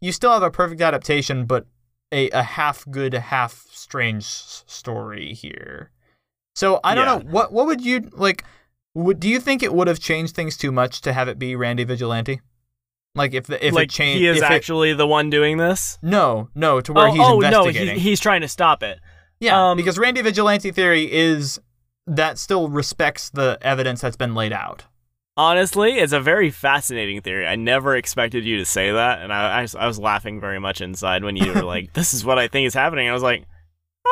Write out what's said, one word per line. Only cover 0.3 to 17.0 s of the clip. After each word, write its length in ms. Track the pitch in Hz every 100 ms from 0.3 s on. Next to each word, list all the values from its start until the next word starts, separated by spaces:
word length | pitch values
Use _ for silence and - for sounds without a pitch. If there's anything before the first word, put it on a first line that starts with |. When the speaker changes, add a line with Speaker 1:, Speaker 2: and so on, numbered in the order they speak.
Speaker 1:
have 100 | 226
a 60 | 175
perfect 300 | 175 175 165
adaptation, 640 | 165 143 - 147 139 131
but 200 | 120 123 - _ _ _ -
a, 180 | 139 135
a 120 | 127
half 420 | 113 - 151 - 139
good, 240 | 135 135
half 520 | 127 - 131 120 - _
strange 520 | - - 131 117 107
s-, 380 | 107 - - - -
story 640 | - 127 110 107 104 73
here." 580 | 110 73 - - 71 - _ _ _ _ _ _
So 240 | - 196 185
I 100 | 185
don't 100 | 233
Speaker 2:
Yeah. 120 | 269 233
Speaker 1:
know. 60 | 151
What, 200 | 196 -
what 120 | 220 302
would 140 | 262
you, 240 | 247 254 226
like, 300 | - 196 - - _ _ _ _
would, 240 | 160 175 160
do 100 | 202
you 100 | 247
think 220 | 277 269
it 100 | 220
would 140 | 170 175
have 120 | 165
changed 360 | - 160 165
things 220 | - 156 -
too 140 | 139
much 300 | 127 127 -
to 120 | 143
have 140 | 127 127
it 100 | 127
be 160 | 127
Randy 280 | 123 120 120
Vigilante? 580 | 120 123 117 117 117 135 _ _ _ _ _ _ _
Like, 200 | 143 139
if 120 | 131 139
the, 160 | 147
if 80 | 147
Speaker 2:
Like, 120 | 165 151
Speaker 1:
it 20 |
changed, 280 | - 143 139
Speaker 2:
he 60 | 175
is 100 | 156
Speaker 1:
if 60 |
it 80 | 147
Speaker 2:
actually 420 | 147 160 160 156
the 140 | 147 151
one 220 | 151 151
doing 280 | 147 151 160
this? 400 | 170 190 - -
Speaker 1:
No, 480 | 165 202 143 110 113
no, 260 | 147 156 131
to 120 | 156
where 140 | 151